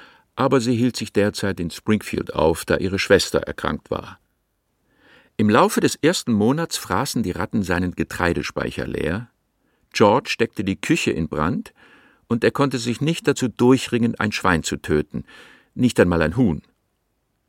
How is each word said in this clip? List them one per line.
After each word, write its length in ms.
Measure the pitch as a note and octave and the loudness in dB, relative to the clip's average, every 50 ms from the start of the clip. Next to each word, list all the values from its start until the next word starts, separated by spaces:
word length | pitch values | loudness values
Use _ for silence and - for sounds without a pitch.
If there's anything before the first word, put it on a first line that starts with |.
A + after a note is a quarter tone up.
| - - _ _ _ _ _ | -20 -20 _ _ _ _ _
aber 240 | - C3 C3+ C#3 C3 | -4 0 2 2 2
sie 160 | A2+ B2 B2 | 2 0 0
hielt 180 | A2 B2 B2 - | 2 0 0 0
sich 180 | - A#2 - | -4 -8 -4
derzeit 460 | - G#2 G2+ G#2+ - - - G2 F#2 - | 0 0 0 0 0 -2 -4 -4 -4 -4
in 140 | E2+ D#2+ | -6 -8
Springfield 600 | - - - - G#2+ G#2 - - - - - - | -8 -6 -2 -2 -2 -2 -2 -4 -6 -6 -6 -4
auf, 320 | - C#2+ D2+ D#2+ E2 - - | 0 2 2 2 2 0 0
da 120 | - E2 | 0 0
ihre 240 | - - F#2+ F#2+ F#2+ | 0 0 -2 -2 -2
Schwester 400 | - - G2 - - - - - | 4 4 4 4 4 2 -2 -2
erkrankt 500 | - - D2 - - D2 D2+ - - - | -2 -4 -6 -6 -4 -4 -4 -6 -6 -8
war. 300 | - - - - - - _ _ _ _ _ _ _ _ _ _ _ _ _ _ _ _ _ _ _ _ _ _ _ | -8 -8 -8 -12 -18 -20 _ _ _ _ _ _ _ _ _ _ _ _ _ _ _ _ _ _ _ _ _ _ _
Im 140 | - G#2+ G#2 | 0 2 4
Laufe 300 | G#2 C3+ F3+ G#3+ - A#3 | 4 4 4 4 2 2
des 160 | - - - | 0 0 0
ersten 360 | - - D#3 F#3 - - B2 | 0 0 0 0 0 -2 -2
Monats 440 | A2+ G2+ G#2 A#2 C#3 D#3+ E3 - - | 0 2 2 2 0 0 -4 -6 -8
fraßen 480 | - - - F#2 G2+ C3+ - - B2 G2+ | -8 -4 -2 -2 -2 -2 -2 -4 -4 -4
die 80 | F2+ | -4
Ratten 320 | E2+ D#2+ F#2+ - - A2+ F#2+ | -4 -4 -6 -4 -4 -4 -2
seinen 320 | E2+ F2 F2 F2+ F2+ E2+ | 0 0 0 0 -2 -2
Getreidespeicher 880 | - D#2+ - - - F2+ F2 D#2+ D2 C#2+ - - - C2 B1+ - - - | -4 -4 -4 -2 0 0 0 0 0 -4 -6 -6 -6 -6 -6 -6 -6 -6
leer, 440 | - - - C#2 D2+ F2 A2+ A#2+ - _ _ _ _ _ _ _ _ _ _ _ _ | -6 -6 -4 -4 -4 -4 -4 -6 -12 _ _ _ _ _ _ _ _ _ _ _ _
George 360 | - - A#2 G2+ G#2+ C#3 - - | 2 4 4 6 6 4 0 -2
steckte 320 | - - A2+ - _ - | -4 -2 -4 -4 _ -4
die 180 | G2+ F#2+ F#2 - | -4 -4 -4 -4
Küche 300 | - - D#3 E3+ - - | -2 -2 -2 0 0 -2
in 160 | - - E2 | -2 -2 -4
Brand, 460 | D2+ D2 D2+ D2+ F2 E2+ - - - - _ - _ - _ _ _ _ _ _ - | -4 -2 -2 -2 0 -2 -4 -6 -10 -16 _ -20 _ -20 _ _ _ _ _ _ -4
und 140 | A#2+ A2+ - | -2 0 2
er 60 | - | 0
konnte 260 | - - C#3+ C3+ C3+ | 2 2 0 0 -2
sich 240 | A#2+ A#2 B2 A2+ - | -2 -4 -4 -4 -2
nicht 260 | C#3 D#3+ E3 - - | -2 -2 -2 -2 -2
dazu 220 | D3 C3+ - B2+ A2+ | -2 0 0 -2 -4
durchringen, 640 | - - B2 B2 C3 B2 - - B2 A#2 A#2+ A#2 - | 0 4 6 6 6 4 2 -2 -2 0 0 0 0
ein 160 | - A2 G#2+ | -2 -2 -2
Schwein 300 | - - - F#2+ F2 D#2 | -2 0 2 2 2 2
zu 140 | D2 - - | 0 -4 -6
töten, 480 | D2 - - D#2 D2+ D2 - - B1+ - - - - - - - _ _ _ _ | -6 -2 0 0 0 0 -2 -8 -12 -12 -12 -18 -20 -20 -20 -20 _ _ _ _
nicht 240 | - B2 A#2+ - - | 0 0 2 4 4
einmal 220 | G2+ F2 F2 E2 | 4 4 4 2
ein 160 | D#2+ D#2 F2+ | 2 2 2
Huhn. 240 | B2+ B2+ F#2+ D2+ - - _ _ _ _ _ _ _ _ _ _ _ _ _ _ _ _ | 2 2 2 0 -2 -6 _ _ _ _ _ _ _ _ _ _ _ _ _ _ _ _